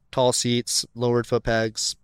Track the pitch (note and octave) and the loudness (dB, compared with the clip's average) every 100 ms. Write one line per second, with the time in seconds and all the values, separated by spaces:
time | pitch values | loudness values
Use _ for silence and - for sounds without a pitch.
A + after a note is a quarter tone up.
0 | _ - B2+ - B2 A#2+ A#2 - - A#2 | _ 0 2 2 0 0 0 -4 -4 -2
1 | A#2+ A#2+ A2+ A#2+ - A2+ A2+ A2 - - | 2 2 2 -2 0 0 0 -4 -6 -6